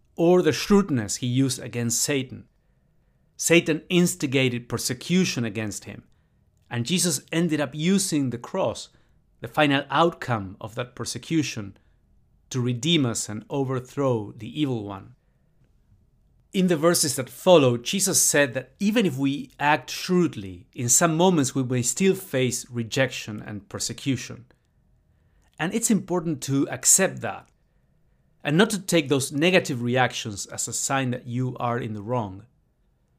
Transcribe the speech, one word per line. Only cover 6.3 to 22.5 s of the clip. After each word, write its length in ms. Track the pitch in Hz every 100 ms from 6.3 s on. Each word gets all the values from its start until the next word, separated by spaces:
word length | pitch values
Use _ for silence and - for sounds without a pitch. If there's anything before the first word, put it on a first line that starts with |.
| _ _ _ _
and 160 | 120 120
Jesus 340 | 180 180 143 -
ended 300 | 165 170 151
up 80 | 139 151
using 560 | 160 196 190 151 135
the 80 | 120
cross, 500 | - 190 147 101 - _ _ _ _ _
the 60 | 120
final 360 | - 151 139 -
outcome 640 | 139 170 165 - 117 95 95
of 140 | 110
that 220 | 110 123 -
persecution, 840 | 117 - - 160 131 - 101 - _ _ _ _ _ _ _
to 100 | 131
redeem 460 | 120 120 147 170 127
us 240 | 110 -
and 160 | 107 -
overthrow 840 | 143 135 131 127 - 139 120 104
the 280 | 123 107 151
evil 240 | 143 120
one. 300 | 101 98 107 123 _ _ _ _ _ _ _ _ _ _ _ _ _
In 140 | 202 180
the 100 | 165
verses 400 | 165 175 151 127
that 140 | 127
follow, 480 | - - 175 131 120
Jesus 420 | - 196 196 151
said 360 | - 151 143 123
that 180 | - _
even 260 | 202 214 196
if 140 | 131
we 320 | 139 139 - _
act 320 | 143 151 -
shrewdly, 720 | - - 180 170 - 98 90 -
in 160 | - 120
some 260 | - 175 160
moments 380 | 185 175 131
we 80 | 135
may 220 | 127 127
still 320 | 117 - 190 190
face 500 | - 135 127